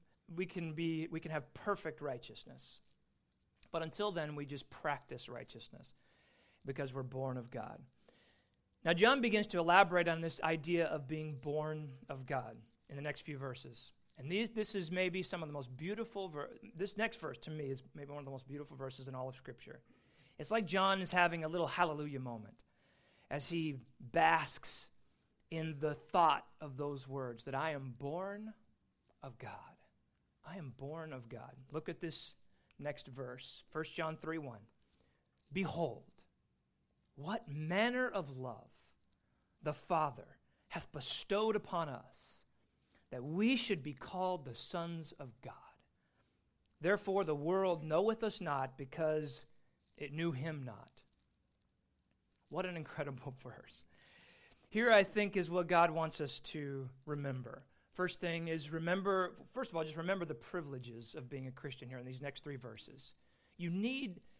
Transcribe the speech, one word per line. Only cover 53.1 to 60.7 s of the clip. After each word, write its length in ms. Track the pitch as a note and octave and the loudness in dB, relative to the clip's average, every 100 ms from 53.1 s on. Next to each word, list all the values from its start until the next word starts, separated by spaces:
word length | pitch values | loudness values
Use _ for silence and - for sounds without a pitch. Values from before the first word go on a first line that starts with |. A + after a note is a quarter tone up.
| B2+ C3+ C3 | -6 -10 -12
<laughs> 60 | |
verse. 420 | B2 - - - - - - - - - - - - | -14 -14 -18 -20 -20 -20 -20 -20 -20 -20 -20 -20 -2
Here, 200 | G#3+ A#3 | 4 10
I 140 | G#3+ | 12
think, 320 | G3 G#3+ G3+ F#3+ | 10 4 2 2
is 140 | D#3+ | 2
what 180 | F3+ E3+ | 2 6
God 240 | F3 E3+ | 8 8
wants 300 | D#3+ D#3+ - | 6 0 0
us 180 | C#3+ - | -4 -4
to 500 | - D#3 C#3+ C3+ C3 - D3+ | -6 -6 -4 -4 -6 -10 -4
remember. 580 | D3 C#3+ B2+ A#2 - - _ _ | -2 -2 -2 -6 -10 -16 _ _
First 280 | - F3+ - | -2 -2 0
thing 260 | F3 E3 E3 | -2 0 0
is 240 | E3 C#3+ | -2 -2
remember, 640 | D#3+ E3 F#3+ F#3+ F#3+ F3+ - - | -2 2 2 4 4 2 -2 -10
first 160 | B3+ B3+ | -6 -4
of 60 | E3 | -2
all, 80 | |
just 140 | D#3 D3+ | -2 -2
remember 260 | F3 G3 | 0 0
the 100 | E3 | 0
privileges 800 | C3+ - F3+ C#3+ | -6 -6 -6 -6